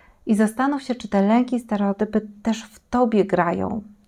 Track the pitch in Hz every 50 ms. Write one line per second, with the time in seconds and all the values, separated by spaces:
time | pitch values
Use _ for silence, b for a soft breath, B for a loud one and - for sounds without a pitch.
0 | b b b b b - 226 202 220 214 220 - 262 277 294 269 277 - 240 233
1 | - 202 - 196 196 202 220 240 247 247 262 233 240 - 214 202 202 202 196 -
2 | 214 214 - 220 214 208 - - - 226 220 - - - - - _ _ - 247
3 | 254 233 226 208 185 196 180 175 170 170 175 190 190 190 208 226 208 - - _
4 | _